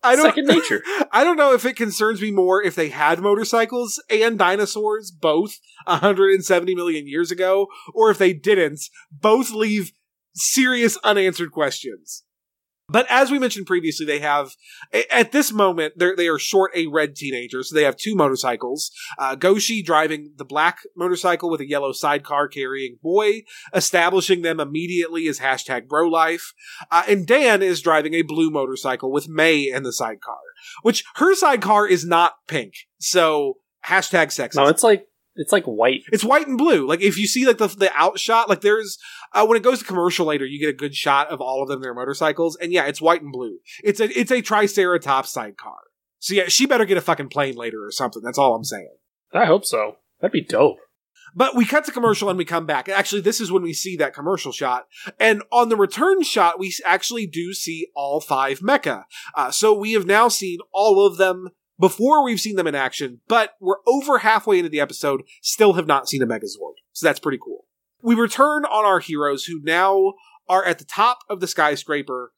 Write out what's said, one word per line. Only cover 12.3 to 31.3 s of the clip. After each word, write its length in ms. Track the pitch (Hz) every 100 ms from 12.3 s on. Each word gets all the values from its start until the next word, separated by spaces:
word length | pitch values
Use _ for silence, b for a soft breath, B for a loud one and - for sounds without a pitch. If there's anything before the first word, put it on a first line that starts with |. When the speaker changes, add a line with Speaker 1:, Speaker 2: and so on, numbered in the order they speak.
| _ _ _ _ _ _
Speaker 1:
But 180 | 180 -
as 220 | 247 269
we 80 | 277
mentioned 260 | 254 - 185
previously, 400 | 180 160 143 151
they 140 | 147
have, 320 | 147 147 135 - B B B
a-, 180 | 220 233
at 200 | - 226
this 220 | 277 294
moment, 400 | 214 196 170 156 170
they're, 200 | 180 185
they 100 | 175
are 100 | 151
short 340 | - 190 190 180
a 120 | 165
red 280 | 151 151 143
teenager, 480 | 143 127 120 127
so 100 | 131
they 100 | 151
have 120 | 147 -
two 180 | -
motorcycles. 800 | 208 147 131 131 117 123 143 - B B B
Uh, 180 | 135 135
Goshi 460 | 175 208 202 226
driving 520 | 165 160 156 156 147 147
the 80 |
black 360 | 135 143 160 175 - -
motorcycle 540 | 175 180 185 170 175
with 120 | 160
a 60 | 143
yellow 260 | 147 139
sidecar 560 | - 156 147 143 147 147
carrying 480 | - 135 135 131 120
boy, 420 | 160 185 214 220 - B B
establishing 680 | 190 - 180 170 185 175 185
them 180 | 165 160
immediately 680 | 143 151 170 180 165 165 165
as 120 | 139
hashtag 480 | 135 127 - 127 123
bro 200 | 147 170
life. 440 | 160 160 170 - _ B B B
Uh, 120 | 170 190
and 180 | 208 170
Dan 360 | 254 269 208
is 200 | 190 170
driving 340 | 170 156 151 160
a 60 |
blue 300 | 160 151 160
motorcycle 600 | 151 131 131 139 127 131
with 160 | 139 147
May 400 | 156 160 156 139
in 140 | 127
the 100 | 131
sidecar, 480 | 117 113 107 - 85 80 _ B B
which 240 | 226 226 B -
her 180 | 339